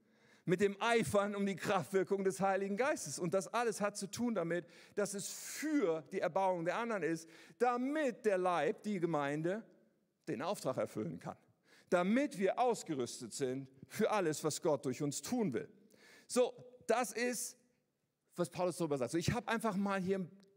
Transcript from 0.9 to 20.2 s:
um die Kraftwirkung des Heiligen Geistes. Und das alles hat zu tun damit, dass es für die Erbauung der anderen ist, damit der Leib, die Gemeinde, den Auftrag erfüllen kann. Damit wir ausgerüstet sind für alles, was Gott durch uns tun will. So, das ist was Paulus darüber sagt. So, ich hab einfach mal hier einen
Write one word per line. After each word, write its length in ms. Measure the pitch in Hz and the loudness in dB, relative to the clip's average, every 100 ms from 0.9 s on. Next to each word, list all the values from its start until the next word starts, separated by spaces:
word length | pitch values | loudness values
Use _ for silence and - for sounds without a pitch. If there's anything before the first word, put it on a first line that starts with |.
| 233 208 202 202 | 2 2 2 0
um 120 | 202 196 | 0 -2
die 100 | 180 | -2
Kraftwirkung 680 | - 196 151 190 180 196 | -2 -2 0 0 2 2
des 160 | 190 185 | 2 2
Heiligen 360 | 196 190 196 202 | 2 2 0 0
Geistes. 420 | 269 320 - 131 | 0 0 -4 -4
Und 160 | 175 | 0
das 140 | 190 185 | 0 0
alles 320 | 226 240 - | 0 0 0
hat 160 | 226 202 | -2 -2
zu 140 | 202 | -6
tun 240 | - 240 | -2 0
damit, 320 | 208 165 175 170 - - | 0 0 -2 -4 -14 -10
dass 200 | - 202 | -2 -2
es 140 | 196 - | -2 -8
für 760 | - - - 302 294 190 160 143 | -8 -10 -6 0 2 2 0 -2
die 80 | 190 | -2
Erbauung 440 | 180 190 190 180 | 0 2 2 2
der 120 | 165 175 | 0 0
anderen 260 | 233 208 | -2 -2
ist, 260 | 156 165 - - - - | 0 -2 -6 -20 -10 0
damit 680 | 240 240 262 302 277 190 214 | 2 2 0 0 0 0 2
der 120 | 190 | 4
Leib, 440 | 180 175 147 - | 4 4 2 0
die 180 | 208 202 | -2 0
Gemeinde, 600 | 170 151 143 151 160 208 - - _ _ _ _ - | 2 2 0 0 0 -2 -6 -20 _ _ _ _ -8
den 140 | 110 | -4
Auftrag 340 | 160 - 139 127 | -4 -2 -2 0
erfüllen 440 | 113 - 160 - | -2 -2 -6 -6
kann. 160 | 139 - _ _ _ - - | -10 -12 _ _ _ -18 0
Damit 500 | 180 180 233 285 180 | 2 4 2 2 0
wir 200 | 190 - | 0 2
ausgerüstet 760 | 254 214 - 139 120 - 113 | 2 0 -2 -4 -4 -6 -10
sind 360 | - 131 131 135 - - | -4 -4 -4 -8 -16 -10
für 220 | - 214 | -2 0
alles, 320 | 208 170 143 | 2 0 0
was 180 | 160 - | -2 -2
Gott 220 | 170 143 | 0 0
durch 180 | 135 127 | 0 -2
uns 200 | 147 135 | -4 -4
tun 300 | - 247 196 | -4 -2 0
will. 160 | 110 - - - _ - - - | -2 -6 -14 -20 _ -20 -20 -2
So, 280 | 240 247 - - - - | 2 2 0 -18 -8 0
das 260 | 220 254 | 2 0
ist 440 | 220 247 247 - - _ _ _ _ _ _ _ - | 0 -2 -2 -8 -12 _ _ _ _ _ _ _ -4
was 140 | 170 | -4
Paulus 260 | - 180 - | 0 -2 0
darüber 220 | 165 143 | 0 0
sagt. 140 | 117 | 0
So, 60 | 165 | 0
ich 140 | 165 | 0
hab 160 | 240 - | -2 0
einfach 280 | 226 220 190 | -2 0 0
mal 240 | 202 196 | 0 0
hier 160 | 180 | 0
einen 140 | 196 | -2